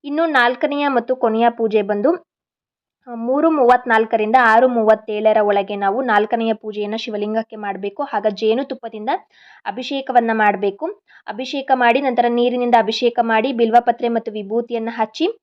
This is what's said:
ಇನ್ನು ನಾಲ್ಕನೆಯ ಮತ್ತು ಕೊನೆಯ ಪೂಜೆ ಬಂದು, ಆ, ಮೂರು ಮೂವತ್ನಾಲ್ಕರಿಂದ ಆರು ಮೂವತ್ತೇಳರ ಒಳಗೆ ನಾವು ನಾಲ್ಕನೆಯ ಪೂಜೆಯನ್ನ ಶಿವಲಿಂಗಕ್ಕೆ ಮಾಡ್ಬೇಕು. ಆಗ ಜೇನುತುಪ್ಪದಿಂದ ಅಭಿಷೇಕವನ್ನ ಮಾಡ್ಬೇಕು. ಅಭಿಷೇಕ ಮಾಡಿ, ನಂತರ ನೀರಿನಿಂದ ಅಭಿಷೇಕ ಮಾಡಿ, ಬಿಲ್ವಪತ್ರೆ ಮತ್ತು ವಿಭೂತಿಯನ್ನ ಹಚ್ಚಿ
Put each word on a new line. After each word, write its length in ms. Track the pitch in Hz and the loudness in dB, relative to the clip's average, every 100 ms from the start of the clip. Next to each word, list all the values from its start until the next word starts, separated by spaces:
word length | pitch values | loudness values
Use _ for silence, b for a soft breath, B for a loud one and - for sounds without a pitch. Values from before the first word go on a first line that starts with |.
ಇನ್ನು 220 | 285 294 330 | -4 -2 2
ನಾಲ್ಕನೆಯ 600 | 285 240 254 285 285 285 | 2 2 0 -2 0 0
ಮತ್ತು 280 | 254 233 254 | 0 -2 -2
ಕೊನೆಯ 340 | 233 220 240 | 0 2 0
ಪೂಜೆ 320 | 233 226 214 | 0 0 0
ಬಂದು, 520 | 202 202 247 359 _ _ _ _ _ _ _ _ - | 0 0 0 0 _ _ _ _ _ _ _ _ -16
ಆ, 60 | |
ಮೂರು 360 | 233 233 277 320 | -10 -4 0 0
ಮೂವತ್ನಾಲ್ಕರಿಂದ 840 | 311 240 247 240 220 226 226 214 254 | 2 4 2 2 0 2 0 2 4
ಆರು 260 | 233 220 254 | 6 6 4
ಮೂವತ್ತೇಳರ 680 | 233 214 214 220 214 214 214 | 2 4 2 0 -2 2 2
ಒಳಗೆ 340 | 208 202 196 202 | 2 0 -2 -2
ನಾವು 260 | 202 220 | -2 -2
ನಾಲ್ಕನೆಯ 520 | 254 208 208 233 226 | 0 0 2 -2 -2
ಪೂಜೆಯನ್ನ 420 | 214 214 208 208 220 | -4 -6 -8 -6 -6
ಶಿವಲಿಂಗಕ್ಕೆ 600 | 240 208 208 220 220 220 | -8 -6 -4 -4 -6 -10
ಮಾಡ್ಬೇಕು. 460 | 208 190 202 202 269 | -10 -8 -8 -8 -6
ಆಗ 140 | 214 214 | -2 -4
ಜೇನುತುಪ್ಪದಿಂದ 800 | 208 220 233 277 269 226 220 214 370 _ b b b - | -2 0 0 -4 -10 -12 -10 -6 -6 _ b b b -12
ಅಭಿಷೇಕವನ್ನ 640 | 202 254 277 269 247 233 | -10 -8 -8 0 0 2
ಮಾಡ್ಬೇಕು. 720 | 220 214 196 202 196 320 415 b b - | 2 2 2 -2 -2 -8 -8 b b -14
ಅಭಿಷೇಕ 440 | 208 262 285 269 | -10 -6 -6 0
ಮಾಡಿ, 260 | 262 240 247 | 2 4 2
ನಂತರ 240 | 277 240 240 | 0 0 2
ನೀರಿನಿಂದ 460 | 240 240 247 240 233 | 2 0 0 2 2
ಅಭಿಷೇಕ 400 | 208 226 240 233 | 2 0 -2 0
ಮಾಡಿ, 300 | 226 220 247 | 0 0 0
ಬಿಲ್ವಪತ್ರೆ 560 | 240 233 233 240 233 233 | 0 4 4 2 -2 -2
ಮತ್ತು 240 | 233 226 | -2 -4
ವಿಭೂತಿಯನ್ನ 560 | 214 196 226 233 233 226 | -10 -4 -4 -4 -6 -6
ಹಚ್ಚಿ 360 | 233 220 - 339 466 | -4 -6 -2 -4 -4